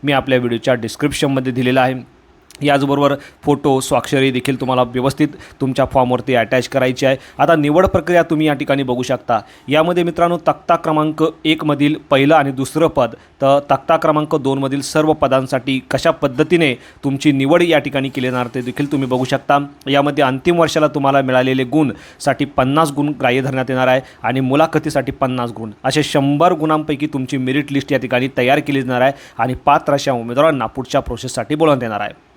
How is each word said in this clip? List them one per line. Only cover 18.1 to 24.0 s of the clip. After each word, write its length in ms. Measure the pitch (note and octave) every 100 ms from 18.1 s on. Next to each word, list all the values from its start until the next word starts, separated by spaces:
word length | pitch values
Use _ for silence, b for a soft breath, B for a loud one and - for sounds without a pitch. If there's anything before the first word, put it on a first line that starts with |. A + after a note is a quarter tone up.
| C3+ B2+
जाणार 160 | B2+ A#2+
ते 60 | C3
देखील 320 | B2 A#2+ C#3+
तुम्ही 160 | C#3+ C3+
बघू 160 | B2+
शकता. 340 | B2+ C3+ - C#3+ C#3+ C#3+ -
यामध्ये 360 | C#3 C#3+ C#3+
अंतिम 340 | C#3 C3 F3 F3
वर्षाला 300 | D#3+ E3 D3+
तुम्हाला 340 | D3 C#3+ C#3+
मिळालेले 420 | C3 B2+ C3 C3
गुण 280 | B2+ D3 C#3+ G2+ B B
साठी 240 | - C3
पन्नास 480 | - - C3 C#3+ D#3+
गुण 200 | C#3+ D3 C3+
ग्राह्य 200 | C3 B2+
धरण्यात 260 | C3 C3 B2+
येणार 200 | C3 B2+
आहे 120 | C3